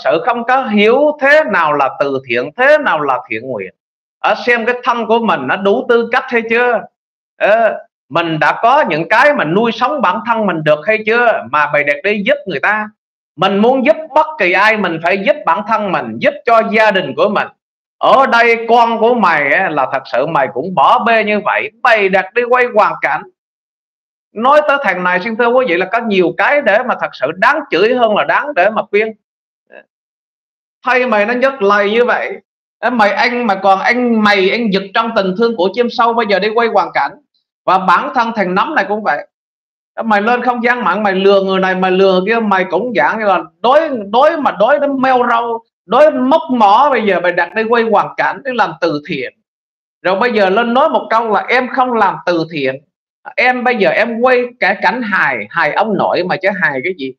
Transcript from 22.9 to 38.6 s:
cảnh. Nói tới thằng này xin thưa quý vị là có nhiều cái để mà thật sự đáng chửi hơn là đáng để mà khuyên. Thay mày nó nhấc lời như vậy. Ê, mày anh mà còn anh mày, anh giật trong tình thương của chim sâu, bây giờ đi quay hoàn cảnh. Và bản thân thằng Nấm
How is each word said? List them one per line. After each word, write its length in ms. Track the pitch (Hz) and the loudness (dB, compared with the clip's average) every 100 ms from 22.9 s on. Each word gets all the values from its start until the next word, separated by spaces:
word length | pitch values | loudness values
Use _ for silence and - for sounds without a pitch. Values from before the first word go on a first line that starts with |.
| 160 | 0
cảnh. 220 | 160 156 - _ _ _ _ _ _ _ _ _ _ | -4 -4 -6 _ _ _ _ _ _ _ _ _ _
Nói 280 | 196 247 294 294 | -6 0 2 2
tới 100 | 277 | -2
thằng 200 | 208 180 | -4 -4
này 160 | 180 180 | -4 -4
xin 120 | 226 220 | -4 -2
thưa 120 | 233 | 0
quý 180 | 254 254 | 0 0
vị 80 | 170 | -2
là 100 | 185 | -2
có 80 | 233 | -4
nhiều 340 | 226 190 170 - | -2 0 0 0
cái 240 | 202 285 | 0 0
để 160 | 233 202 247 | 2 0 0
mà 80 | 185 | -4
thật 100 | 156 | -6
sự 140 | - 131 175 | -4 -6 0
đáng 240 | 220 302 - | 0 0 -2
chửi 240 | 156 214 | 0 2
hơn 220 | 254 226 196 | 2 2 2
là 80 | |
đáng 300 | 147 190 277 285 | 0 -2 -2 0
để 140 | 185 | 0
mà 120 | 214 - | 0 -2
khuyên. 220 | 202 220 214 _ _ _ _ _ 62 _ _ _ _ _ _ _ _ _ _ | -2 -2 -6 _ _ _ _ _ -20 _ _ _ _ _ _ _ _ _ _
Thay 220 | 254 254 247 | -2 0 0
mày 200 | 214 208 | 0 0
nó 80 | |
nhấc 280 | 247 269 269 | 0 -2 0
lời 280 | 196 208 202 | 0 2 2
như 140 | 226 | 2
vậy. 280 | 240 175 120 196 - _ _ _ | 0 0 -4 -10 -16 _ _ _
Ê, 120 | 220 | -4
mày 200 | 247 208 | 0 0
anh 360 | 202 240 240 240 | 2 -2 -2 -2
mà 80 | 190 | 0
còn 160 | 196 190 | 2 2
anh 440 | - 240 247 226 | 0 0 0 2
mày, 280 | 208 202 185 | 2 2 2
anh 220 | 214 233 | 0 -2
giật 100 | 190 196 | -2 -2
trong 160 | 233 226 220 | -4 -2 -2
tình 180 | 190 185 | -2 0
thương 180 | 233 220 | -2 0
của 140 | 185 | -2
chim 120 | 247 240 | 0 -2
sâu, 220 | 240 240 | 0 0
bây 140 | 220 226 | 0 0
giờ 120 | 190 | 0
đi 100 | 208 | 0
quay 140 | 220 233 | 0 2
hoàn 200 | 214 165 | 0 0
cảnh. 180 | 156 143 - _ _ _ _ | -2 -4 -6 _ _ _ _
Và 140 | - 185 | 0 0
bản 320 | 185 180 262 | 2 0 0
thân 180 | 269 226 220 | -2 -2 -2
thằng 180 | 180 | -2
Nấm 200 | 185 | -2